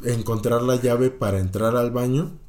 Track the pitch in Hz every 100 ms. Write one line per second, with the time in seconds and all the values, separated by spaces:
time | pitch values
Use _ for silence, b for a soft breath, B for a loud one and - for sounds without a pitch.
0 | 120 120 110 110 113 117 127 127 123 120
1 | 127 131 110 98 95 101 113 123 120 120
2 | 123 135 180 -